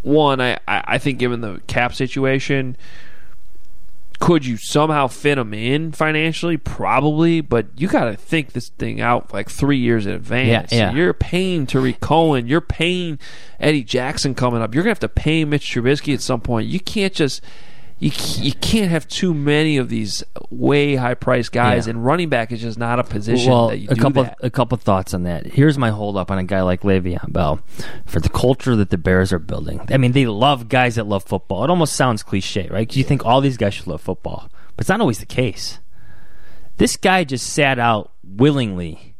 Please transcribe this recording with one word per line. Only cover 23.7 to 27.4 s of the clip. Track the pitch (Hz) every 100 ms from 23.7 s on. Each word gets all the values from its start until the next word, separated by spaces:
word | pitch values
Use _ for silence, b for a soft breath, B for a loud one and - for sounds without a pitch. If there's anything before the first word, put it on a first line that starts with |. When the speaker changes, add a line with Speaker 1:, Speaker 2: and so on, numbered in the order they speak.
| 104
Speaker 1:
you | 101
Speaker 2:
a | 120
Speaker 1:
do |
Speaker 2:
couple, | 139 139
Speaker 1:
that. | 123 -
Speaker 2:
a | 127
couple | - 117 123
thoughts | - 95 92 92
on |
that. | 87 85 -
Here's | - 147 143
my | 120
hold | 104 104 98
up | 90
on | 95
a |
guy | 92 95
like | 92 90
Le'Veon | 101 95 90 87 80
Bell | 78